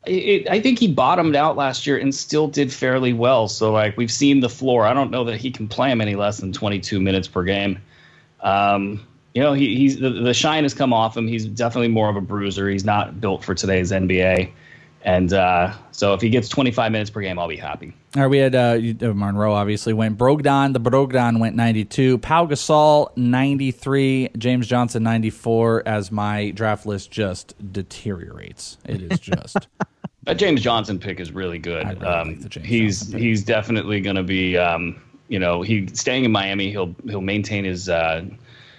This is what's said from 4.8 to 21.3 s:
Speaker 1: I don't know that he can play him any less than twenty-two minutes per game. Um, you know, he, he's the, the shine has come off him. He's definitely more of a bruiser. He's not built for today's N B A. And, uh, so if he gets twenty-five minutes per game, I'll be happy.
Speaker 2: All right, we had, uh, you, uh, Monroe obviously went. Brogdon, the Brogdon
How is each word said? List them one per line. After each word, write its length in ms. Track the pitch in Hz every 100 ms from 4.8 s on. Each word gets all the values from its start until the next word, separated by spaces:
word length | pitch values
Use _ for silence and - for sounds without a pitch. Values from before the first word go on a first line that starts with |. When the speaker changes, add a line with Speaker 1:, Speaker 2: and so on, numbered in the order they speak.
| 107
Speaker 1:
I 80 |
don't 180 | 135 127
know 140 | 127 117
that 120 | 107
he 120 | 127
can 160 | 127 107
play 240 | - 135
him 80 | 117
any 140 | 104 101
less 220 | 104 104
than 160 | 95
twenty-two 460 | - 107 98 - 101
minutes 280 | 95 95 90
per 160 | 95
game. 360 | 90 98 101 92 - _ - _ _ -
Um, 640 | 98 98 101 101 98 104 - _ _
you 100 | 123
know, 100 | 143
he, 220 | 139 131 123
he's 240 | 135 135
the, 100 | 131
the 240 | 101 120
shine 300 | 120 156 156
has 100 | 143
come 200 | - 131
off 220 | 113 113 117
him. 120 | 113
He's 180 | 117 110
definitely 440 | 107 117 123 117
more 200 | 113 107
of 60 | 101
a 60 |
bruiser. 480 | 90 101 101 98 98
He's 160 | 98 104
not 340 | 104 - 101
built 220 | 107 95
for 100 | -
today's 380 | 92 98 92 87
N 160 | 95 92
B 140 | 92
A. 300 | 92 92 92 - - - - _
And, 280 | 98 92 90
uh, 420 | 98 90 87 92 107 -
so 220 | - 101
if 80 | 98
he 80 | 113
gets 200 | 120 110
twenty-five 420 | - 127 113 110
minutes 180 | 110 104
per 120 | 107
game, 180 | 95 90
I'll 80 | 85
be 80 | 78
happy. 380 | 73 73 73 - _ 139
Speaker 2:
All 80 |
right, 40 | 135
we 100 | 139
had, 160 | 135 127
uh, 220 | 120 117
you, 160 | 117 113
uh, 120 | 117
Monroe 400 | 101 101 104 107
obviously 400 | 104 101 104 113
went. 240 | 110 110 107
Brogdon, 560 | 127 151 139 139 139
the 60 | 127
Brogdon 600 | 120 135 135 123 120